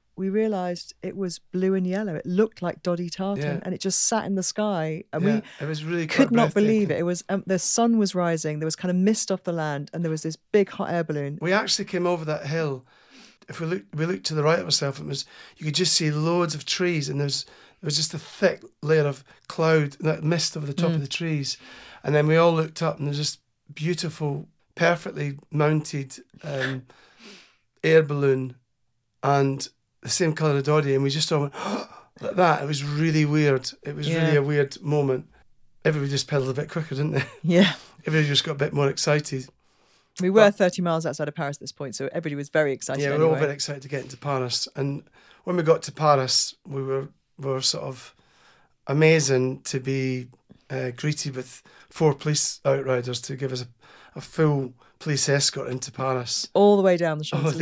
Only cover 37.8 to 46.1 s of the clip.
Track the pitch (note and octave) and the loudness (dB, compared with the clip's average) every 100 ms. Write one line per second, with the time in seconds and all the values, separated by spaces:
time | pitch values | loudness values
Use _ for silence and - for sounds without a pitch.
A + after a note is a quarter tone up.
37.8 | - - - D#3 D3 C#3 E3 C#3+ D3 D3 | -14 -10 0 0 2 0 0 -2 -2 2
38.8 | C#3 - D#3+ D3 D3 C3 B2+ _ _ _ | 0 2 0 0 0 -8 -10 _ _ _
39.8 | _ _ _ - F3+ G#3 G#3 - F#3 - | _ _ _ -4 4 8 8 6 0 2
40.8 | F3 E3 D#3+ D#3 D3 D3 C#3+ D3 C3+ - | 0 0 -2 -4 -6 -4 -8 -8 -14 -12
41.8 | C#3 - C#3 E3+ E3 C#3+ C#3 D#3 D3 B2+ | -12 -6 -6 -6 -6 -8 -2 0 2 -2
42.8 | - C#3 C#3+ D3 D#3+ D3+ C#3+ C#3+ - C#3+ | -4 -2 0 4 4 4 0 -2 -6 -8
43.8 | C3 C#3 C3+ C3 C#3+ C3+ B2 - - - | -8 -8 -8 -10 -4 -2 -2 -4 -6 -4
44.8 | C#3 C#3+ - _ _ - - F3+ D#3+ E3 | -4 -4 -10 _ _ -12 -4 0 4 2
45.8 | - - D#3 | 0 0 4